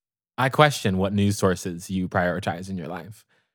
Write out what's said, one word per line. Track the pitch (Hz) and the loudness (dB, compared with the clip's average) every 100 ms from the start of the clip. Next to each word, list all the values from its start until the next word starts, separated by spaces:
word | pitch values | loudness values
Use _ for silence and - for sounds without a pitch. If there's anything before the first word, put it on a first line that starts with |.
| _ _ _ - | _ _ _ -2
I | 131 | 0
question | - 151 - 107 92 | 6 4 4 0 0
what | 98 | 0
news | 101 101 101 | 2 2 2
sources | 98 90 95 87 - | 2 0 -4 -8 -6
you | 95 92 | -4 -2
prioritize | 98 90 87 90 87 92 | 0 0 -2 -4 -6 -8
in | 95 | -8
your | 76 | -8
life. | 87 85 110 _ _ _ | -10 -12 -18 _ _ _